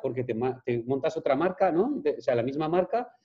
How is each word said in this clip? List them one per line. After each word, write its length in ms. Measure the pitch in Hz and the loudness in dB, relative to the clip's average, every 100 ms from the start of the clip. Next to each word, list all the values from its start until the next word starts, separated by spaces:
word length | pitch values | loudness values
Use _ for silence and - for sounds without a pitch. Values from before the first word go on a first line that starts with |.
porque 220 | 135 123 | -4 -4
te 100 | 123 | -4
ma-, 280 | 110 127 127 | -2 -2 -2
te 180 | - 120 | -2 -2
montas 320 | 117 135 160 156 | 0 -2 -2 -2
otra 180 | 151 135 | 0 2
marca, 360 | 175 185 190 | 0 2 2
¿no? 280 | 165 240 269 | 4 2 0
Te, 140 | 147 - | -2 -2
o 20 | |
sea, 140 | - | 0
la 80 | 120 | 0
misma 260 | 120 139 156 | 0 -2 0
marca 400 | 175 180 226 254 - | 2 2 0 -4 -10